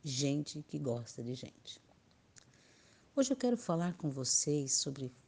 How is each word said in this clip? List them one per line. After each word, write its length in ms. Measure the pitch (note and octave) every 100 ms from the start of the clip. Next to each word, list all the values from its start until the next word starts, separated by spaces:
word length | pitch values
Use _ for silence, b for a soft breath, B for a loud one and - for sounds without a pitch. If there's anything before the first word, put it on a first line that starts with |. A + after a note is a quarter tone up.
gente 600 | D3+ B2+ C#3 D3 C#3+ D3+
que 160 | - D3+
gosta 420 | C#3 A#2+ A#2 -
de 100 | A#2+
gente. 480 | B2+ - - - - _ - _ _ _ - B B B B B B B
Hoje 180 | - C4+
eu 40 | C4
quero 200 | B3 A#3
falar 380 | - E3 F3
com 160 | F3 D#3
vocês 640 | C3+ B2+ - - D3 C3+
sobre 400 | - C#3+ C#3 B2+ -